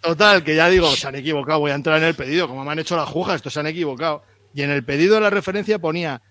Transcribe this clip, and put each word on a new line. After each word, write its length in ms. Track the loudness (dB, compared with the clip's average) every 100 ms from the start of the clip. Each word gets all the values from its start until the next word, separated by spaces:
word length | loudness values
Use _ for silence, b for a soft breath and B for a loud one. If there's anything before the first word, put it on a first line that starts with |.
Total, 420 | -2 4 6 6
que 140 | 4 4
ya 120 | 6
digo, 200 | 6 4 0
"Se 100 | -4
han 80 | -8
equivocado, 440 | -4 -4 0 0
voy 100 | 0
a 20 |
entrar 240 | -2 2 2
en 60 |
el 100 | 2
pedido, 340 | -2 -2 -2 -2
como 160 | -6
me 80 | -8
han 60 | -6
hecho 180 | -4 -4
la 80 | -2
juja, 280 | -4 -4
estos 180 | -4 -4
se 80 | -6
han 60 | -6
equivocado". 580 | -4 -6 -4 -6 -6 b b _
Y 80 | -6
en 80 | -2
el 120 | -2
pedido 300 | -2 0 4 4
de 40 |
la 100 | 2
referencia 480 | 0 -4 -6 -2 -2
ponía 420 | -2 -4 -6 -8 _